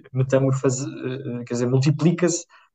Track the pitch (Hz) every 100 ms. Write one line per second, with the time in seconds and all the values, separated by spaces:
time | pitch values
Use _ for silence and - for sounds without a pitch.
0 | - 131 131 135 135 135 139 127 139 -
1 | 131 131 135 120 117 120 123 131 139 156
2 | 156 170 175 170 - - _